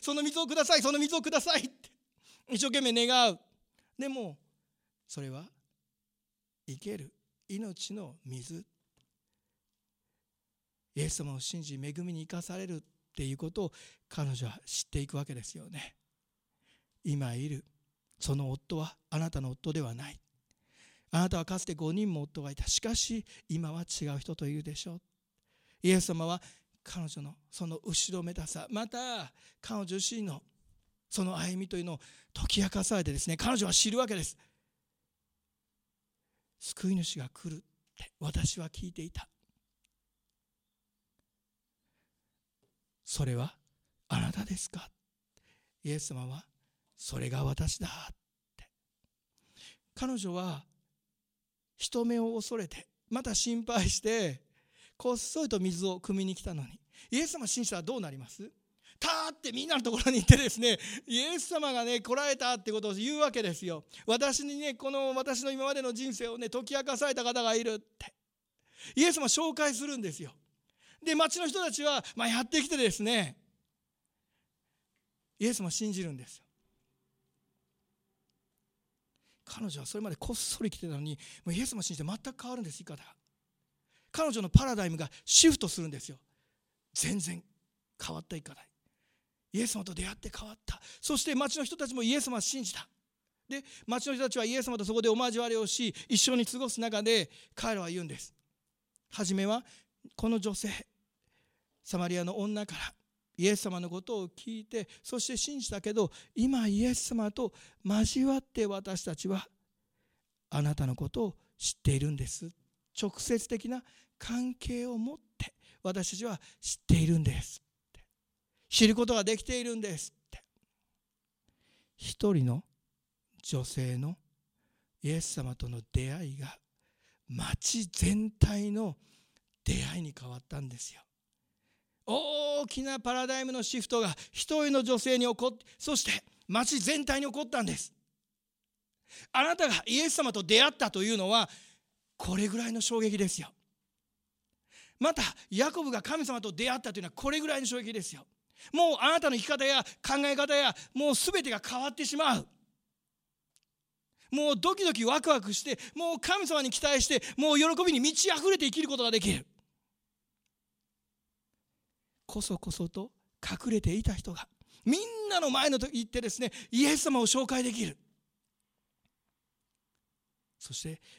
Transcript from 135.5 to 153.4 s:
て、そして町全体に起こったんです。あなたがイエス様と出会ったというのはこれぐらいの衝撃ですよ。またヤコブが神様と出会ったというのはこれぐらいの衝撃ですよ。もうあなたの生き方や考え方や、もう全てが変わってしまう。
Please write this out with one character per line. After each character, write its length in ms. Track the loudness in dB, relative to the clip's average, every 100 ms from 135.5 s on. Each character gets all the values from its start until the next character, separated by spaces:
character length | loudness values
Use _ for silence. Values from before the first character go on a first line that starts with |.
| -2
て、 80 | -14 -10
そ 180 | -2 0
し 80 |
て 200 | 2 -2 -4 _ -2
町 320 | 0 2 2
全 260 | 2 0 0
体 160 | 0
に 60 | -2
起 40 |
こ 120 | -4
っ 20 | -2
た 160 | 0
ん 40 | 0
で 120 | -2
す。 160 | -6 _ _ _ _ _ _ _ _ _ _ _ _ -20 -2
あ 120 | 2
な 120 | 4 4
た 140 | 4
が 140 | 2 2
イ 140 | 2
エ 100 | 4
ス 60 | 2
様 180 | 0
と 100 | 0
出 180 | 6 8
会 80 | 8
っ 40 |
た 180 | 6 0
と 120 | 2
い 100 | 2
う 40 | 2
の 120 | 4
は 200 | 4 2 -4 -20 _ _ _ _ -10
こ 180 | -2 0
れ 120 | 0
ぐ 100 | 0
ら 100 | -2
い 60 |
の 80 | -2
衝 180 | 0 2
撃 180 | 2 2
で 100 | 0
す 120 | 0
よ。 140 | -8 _ _ _ _ _ _ _ _ _ _ _ _ -20 -18 -2
ま 140 | 0
た 80 | 2 -2 -4 -4
ヤ 220 | 2 2
コ 120 | 0
ブ 80 | -2
が 100 | -2
神 240 | -2 -2 -2
様 160 | -4
と 100 | -6
出 180 | -2 -2
会 80 | -2
っ 40 |
た 100 | -4
と 80 | -8
い 20 |
う 20 |
の 40 | -10
は 40 | -6
こ 140 | -2
れ 100 | 0
ぐ 80 | 0
ら 100 | -2
い 40 |
の 60 | -2
衝 100 | -4
撃 160 | -4
で 80 | -6
す 120 | -8
よ。 120 | -10 -18 _ _ -20 -2
も 220 | 6 6 6
う 20 |
あ 120 | 6
な 100 | 6
た 80 | 4
の 80 | 2
生 60 |
き 20 | 0
方 180 | 2
や 200 | 4 4 2 -4 -2
考 120 | 2 2
え 100 | 2
方 180 | 4
や、 220 | 4 4 2 -6
も 180 | 0 2
う 40 | 4
全 280 | 2 2
て 60 | 0
が 120 | -4 -4
変 140 | -4
わ 80 | -4
っ 80 | -4
て 100 | -4
し 120 | 0
ま 220 | 2 2
う。 80 | -2 _ _ _ _ _ _ _ _ _